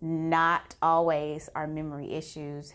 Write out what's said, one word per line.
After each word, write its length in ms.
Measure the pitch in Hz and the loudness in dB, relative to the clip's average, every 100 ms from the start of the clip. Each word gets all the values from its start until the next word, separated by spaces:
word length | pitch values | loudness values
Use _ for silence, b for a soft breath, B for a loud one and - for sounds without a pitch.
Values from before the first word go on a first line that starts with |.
not 760 | 160 165 160 165 165 175 - - | -4 -2 2 4 4 2 -2 0
always 680 | 160 165 170 151 151 147 - - | 4 4 4 2 0 -6 -6 -6
are 100 | 156 | -4
memory 460 | 156 156 143 - | -4 -6 -6 -6
issues 580 | 156 156 156 147 147 156 | -6 -6 -10 -8 -8 -12